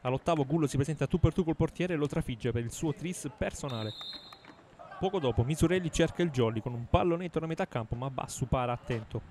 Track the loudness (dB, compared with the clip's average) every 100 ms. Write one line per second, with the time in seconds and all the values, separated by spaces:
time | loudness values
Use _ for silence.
0 | 0 0 2 2 2 2 2 2 0 0
1 | 0 6 6 4 0 2 0 0 -2 0
2 | 0 0 -2 -2 -2 -2 -4 -2 -2 -2
3 | -6 -6 -8 -4 -6 -4 -6 -4 -6 -8
4 | -12 -14 -16 -20 -20 -20 -20 -20 -18 -4
5 | -2 2 2 2 0 2 4 4 0 2
6 | 2 2 0 2 2 2 -4 -6 2 4
7 | 4 0 -2 -4 -4 -4 -2 -4 -4 -4
8 | -4 -6 -8 -6 0 0 0 -2 -4 -4
9 | -4 -8 -8